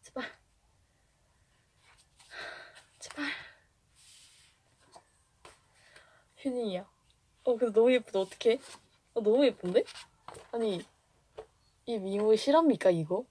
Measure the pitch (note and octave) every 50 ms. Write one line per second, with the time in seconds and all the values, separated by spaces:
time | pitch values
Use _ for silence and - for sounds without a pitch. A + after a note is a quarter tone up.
0 | _ - _ C4 A#3+ - - _ _ _ _ _ _ _ _ _ _ _ _ _
1 | _ _ _ _ _ _ _ _ _ _ _ _ _ _ _ _ _ _ _ _
2 | _ _ _ _ - _ - - - - - - - - - - _ _ _ _
3 | - - - - D4 C#4+ C#4+ - - - - _ _ _ _ _ _ _ _ _
4 | - - - - - - _ _ _ _ _ _ _ _ _ _ _ _ _ -
5 | _ _ _ _ _ _ _ _ _ - - _ _ _ _ _ _ _ _ -
6 | _ _ _ _ _ _ _ _ - C#4 B3 B3 A#3 G#3+ F#3 F3+ G3 _ _ _
7 | _ _ _ _ _ _ _ _ _ - B3 A3 B3 A#3 G3+ A3 A3+ B3 B3+ B3
8 | G#3+ - - G3 F#3+ F#3+ - - - A#3 A3+ C4+ - - - - _ _ _ _
9 | _ _ _ A#3+ A3 G#3 A3 B3+ D4 B3+ - - - F3+ F3+ A#3 - - - -
10 | - _ _ _ _ - - - - - - A#3 A3+ A3 F#3+ E3+ F#3 _ _ _
11 | _ _ _ _ _ _ _ - - _ _ _ _ _ _ _ _ - A#3 A3
12 | F#3 G3 G3 G3+ G#3+ G#3+ A3 G#3+ - C#4 C#4+ D#4+ E4 D#4 A#3+ - - F#3 F3 E3
13 | D#3+ D3+ F3 G3+ B3+ _